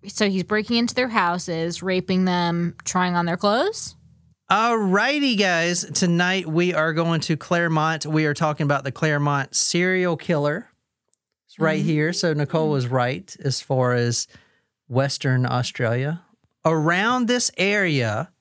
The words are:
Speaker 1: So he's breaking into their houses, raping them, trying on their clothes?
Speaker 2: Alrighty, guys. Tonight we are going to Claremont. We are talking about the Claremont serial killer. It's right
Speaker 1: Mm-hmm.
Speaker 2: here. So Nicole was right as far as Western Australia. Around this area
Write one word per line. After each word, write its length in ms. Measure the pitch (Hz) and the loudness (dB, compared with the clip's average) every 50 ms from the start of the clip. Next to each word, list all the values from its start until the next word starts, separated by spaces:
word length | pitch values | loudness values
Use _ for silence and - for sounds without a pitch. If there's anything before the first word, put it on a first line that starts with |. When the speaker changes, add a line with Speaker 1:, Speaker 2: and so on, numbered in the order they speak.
| - 202 | -16 -10
Speaker 1:
So 200 | - - 220 202 | -2 0 0 0
he's 140 | 190 190 | 0 -2
breaking 360 | 175 - 214 214 214 - 240 233 | -2 0 -2 -2 -2 0 0 0
into 160 | 240 240 - | 0 0 0
their 120 | 254 247 247 | -2 -2 0
houses, 720 | 220 220 185 175 175 180 - - 170 160 165 170 165 - | 0 0 0 0 0 -2 -4 -4 -4 -4 -2 -4 -4 -4
raping 440 | 170 185 185 185 180 - 185 185 185 | -2 0 0 -2 0 0 0 2 2
them, 500 | 185 180 175 175 170 170 170 175 170 - - - | 2 2 0 0 0 0 0 -2 -4 -6 -8 -10
trying 300 | - - 185 180 180 175 | -4 -2 0 0 2 0
on 100 | 175 175 | 0 0
their 100 | 170 170 | 0 -2
clothes? 580 | 180 - 202 208 240 311 403 453 - - - - - - - - _ _ _ _ _ _ _ | 0 0 0 2 2 0 0 0 -2 -2 -4 -4 -12 -20 -20 -20 _ _ _ _ _ _ _
Speaker 2:
Alrighty, 880 | 185 208 226 240 233 226 208 190 180 202 220 262 294 302 285 269 233 196 | 0 2 2 2 2 2 2 2 2 2 2 2 0 0 0 0 0 2
guys. 460 | 202 185 175 165 165 175 175 175 170 - 143 | 2 2 2 2 2 0 0 -2 -4 -2 -2
Tonight 520 | - 185 175 170 170 180 180 185 190 175 | 0 2 2 2 2 2 2 0 -2 -2
we 260 | 160 156 165 175 180 175 | 0 0 0 0 2 0
are 180 | 156 156 165 | 0 0 0
going 280 | 156 160 170 165 165 156 | 0 0 0 0 0 0
to 140 | 143 - 165 | 0 -2 -4
Claremont. 680 | 147 - - 180 170 170 165 160 156 151 160 160 156 - | -4 -2 -2 0 0 2 2 2 2 2 0 0 -2 -4
We 200 | 147 156 156 156 | 0 0 2 2
are 80 | 147 147 | 2 0
talking 300 | - 165 156 147 - 160 | 0 0 -2 0 0 0
about 200 | 139 143 135 127 | 0 0 0 -2
the 80 | 135 | -6
Claremont 600 | - - - 156 151 143 143 147 143 139 135 - - | -4 -2 0 0 0 2 0 0 0 -2 -4 -2 -2
serial 600 | - - - - 170 180 185 185 185 180 180 165 | -2 -2 0 0 0 0 2 0 0 0 0 -2
killer. 520 | 143 - - 175 147 143 147 147 190 247 _ _ _ _ _ _ _ _ _ _ _ _ _ _ _ _ | -4 -2 -2 0 0 0 0 -2 -4 -8 _ _ _ _ _ _ _ _ _ _ _ _ _ _ _ _
It's 120 | _ - - | _ -4 0
right 200 | 165 156 156 156 | 0 2 2 2
Speaker 1:
Mm-hmm. 80 | 151 160 | 0 2
Speaker 2:
here. 240 | 156 151 151 160 | 2 2 2 0
So 200 | 180 - - 170 | 0 0 0 0
Nicole 380 | 156 147 147 - - 160 160 156 | 0 0 -2 0 0 0 0 2
was 160 | 151 139 123 120 | 0 0 0 0
right 480 | 123 131 123 123 139 180 190 - - - - | 0 0 0 0 -2 -6 -10 -16 -20 -6 -4
as 160 | 139 127 - | -4 -4 -4
far 320 | - - 139 131 127 123 123 | -4 -2 0 0 2 2 2
as 320 | 120 120 120 120 - - _ - - _ _ _ _ _ _ _ _ _ _ | 2 0 0 0 -2 -4 _ -12 -20 _ _ _ _ _ _ _ _ _ _
Western 580 | 120 127 135 139 - - - 139 127 127 127 | -2 -2 0 0 -2 -2 0 0 2 2 0
Australia. 760 | 123 127 123 123 - - - 127 110 117 123 131 143 165 175 - _ _ _ _ _ _ _ _ | 0 0 -2 -2 -4 -4 -4 -2 -2 0 -2 -2 -4 -6 -8 -12 _ _ _ _ _ _ _ _
Around 640 | 160 165 160 151 160 170 185 202 226 247 254 247 | 2 2 2 2 2 2 2 2 0 0 0 2
this 240 | 214 247 247 233 - - - | 0 0 0 0 -2 0 0
area 720 | 180 196 202 214 190 175 151 135 120 110 104 110 165 - _ _ | 0 2 2 2 2 2 0 0 0 0 -2 -4 -6 -8 _ _